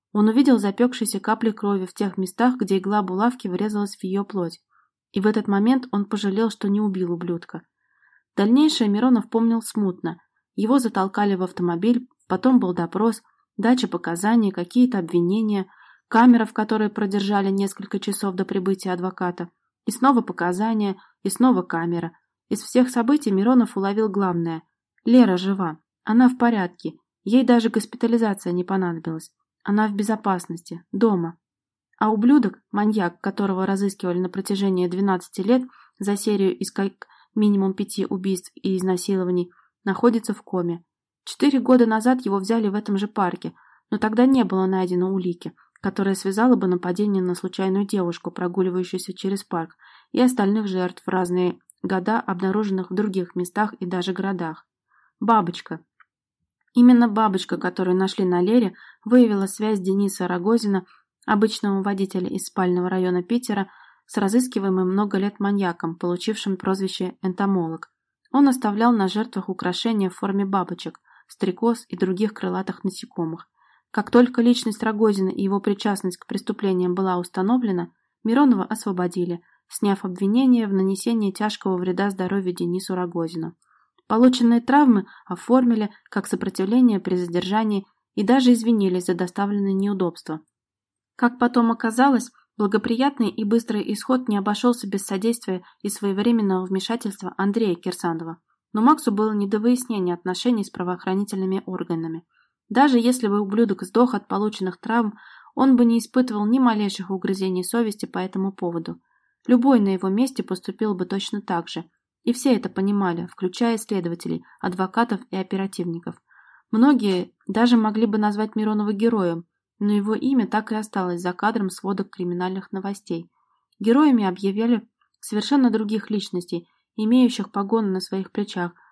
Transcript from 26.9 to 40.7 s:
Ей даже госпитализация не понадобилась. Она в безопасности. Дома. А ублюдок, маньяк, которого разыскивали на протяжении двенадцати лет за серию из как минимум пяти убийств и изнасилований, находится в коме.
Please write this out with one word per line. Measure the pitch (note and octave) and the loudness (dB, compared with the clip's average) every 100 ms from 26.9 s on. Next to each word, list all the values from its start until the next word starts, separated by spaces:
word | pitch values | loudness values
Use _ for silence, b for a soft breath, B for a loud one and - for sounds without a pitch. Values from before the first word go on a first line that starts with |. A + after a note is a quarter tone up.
| - _ _ | -12 _ _
Ей | G3 B3 | 2 4
даже | B3 A#3 A3 | 6 4 2
госпитализация | A3 - - A3+ A#3 A3 G3 F3+ | -2 -4 -4 0 2 0 -2 -2
не | F3 | -4
понадобилась. | F3+ F#3+ F3 E3 E3 D#3+ - _ _ _ | -2 -2 -2 -4 -8 -10 -12 _ _ _
Она | - G#3 G#3+ | -2 0 0
в | |
безопасности. | G3+ G#3 A3 G3+ F3+ - E3 - E3+ - | -2 -2 -2 -2 -2 -6 -12 -12 -16 -10
Дома. | G3 A3+ F#3 E3 - _ _ _ _ _ _ | 0 2 2 -2 -10 _ _ _ _ _ _
А | G#3+ | -2
ублюдок, | G#3+ A#3+ C#4+ G3+ - _ | 2 6 6 4 -4 _
маньяк, | G3+ G#3 G#3 F3 - | 0 0 0 -2 -4
которого | G3 G3 G3 F#3 F#3+ | -6 -2 -2 0 0
разыскивали | G3 G3+ G3+ F3+ F3 | 0 -2 -2 -4 -2
на | F#3 | -4
протяжении | G3 F#3+ G3 G3 F#3 F3+ | -6 -4 -2 0 0 0
двенадцати | F3+ G3+ F#3 - - | 0 0 0 -4 -4
лет | F#3 B3+ B3+ b b _ | 0 0 0 b b _
за | G3+ G3+ | -4 -2
серию | G#3+ G3+ F#3+ - | 0 2 2 0
из | F#3+ | -6
как | - G3 - - b b | -4 -6 -6 -20 b b
минимум | G#3+ G#3 G3+ F#3+ | 0 2 4 2
пяти | F#3+ G3 - - | -2 -6 -6 -6
убийств | F#3+ F#3+ F#3 - | -4 -2 -4 -6
и | - F#3+ F#3 | -8 -4 -2
изнасилований, | F#3 F3+ - F#3+ F3+ F3+ F3+ b b _ | 0 -2 -2 -2 0 -2 -4 b b _
находится | G3+ F#3+ A#3+ A3 G#3+ | -6 2 2 2 -2
в | G3+ | -8
коме. | - F#3 F3 | -6 -4 -4